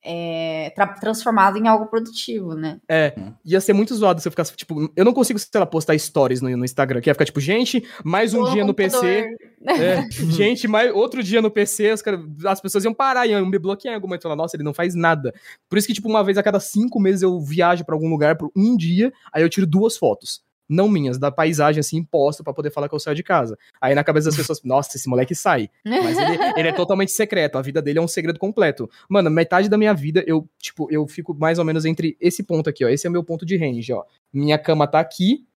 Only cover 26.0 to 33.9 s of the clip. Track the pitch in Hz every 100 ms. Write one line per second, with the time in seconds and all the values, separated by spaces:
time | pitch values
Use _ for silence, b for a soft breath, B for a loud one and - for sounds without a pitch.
26 | 349 330 349 170 349 - 160 190 180 190
27 | 196 - 214 190 147 135 135 151 143 151
28 | 165 - 165 160 190 220 175 135 113 b
29 | b 202 170 156 165 180 202 208 214 190
30 | 143 165 160 160 165 _ - - 151 151
31 | 147 - 156 147 160 170 160 160 156 160
32 | 165 - 175 170 202 165 156 147 123 147
33 | 175 175 165 165 170 190 156 120 117